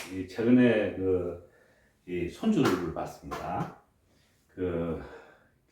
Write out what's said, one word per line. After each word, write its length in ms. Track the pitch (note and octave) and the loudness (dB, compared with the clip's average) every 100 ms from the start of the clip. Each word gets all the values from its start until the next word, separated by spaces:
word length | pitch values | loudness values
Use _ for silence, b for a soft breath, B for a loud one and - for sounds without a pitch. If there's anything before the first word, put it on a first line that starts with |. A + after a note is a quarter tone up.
| - | -2
이 140 | F#2+ F2+ | -8 -8
최근에 680 | - A2+ B2 A#2+ G#2+ G2 F2+ | -2 6 8 8 4 0 -2
그 580 | F#2+ F2+ F2 E2+ - b b b b b - | 0 0 0 -8 -14 b b b b b -8
이 240 | - E3+ | -6 -6
손주를 640 | - A3 G#3+ A2+ F2+ E2+ | -2 0 4 4 2 -2
봤습니다. 880 | D#2+ - - C#2+ - F2+ D#2 - - _ _ _ _ _ _ _ | -6 -8 -12 -12 -10 -6 -6 -6 -10 _ _ _ _ _ _ _
그 520 | - F#2 E2+ E2 D2+ B B B B B B _ | -6 -4 -2 -4 -6 B B B B B B _